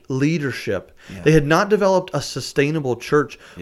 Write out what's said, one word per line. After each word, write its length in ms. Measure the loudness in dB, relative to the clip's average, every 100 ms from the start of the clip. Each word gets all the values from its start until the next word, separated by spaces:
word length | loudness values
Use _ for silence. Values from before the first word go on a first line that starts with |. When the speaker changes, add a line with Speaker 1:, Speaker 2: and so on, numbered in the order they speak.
| -6
Speaker 1:
leadership. 840 | 0 0 0 -4 -6 -6 -6 -6 -20 -18
Speaker 2:
Yeah. 80 | -2
Speaker 1:
They 100 | 4
had 140 | 4 4
not 220 | 2 2
developed 420 | 2 2 2 0
a 80 | -6
sustainable 720 | -6 -10 -8 -2 0 0 -4 -4
church. 420 | 0 0 0 -6 -20 -4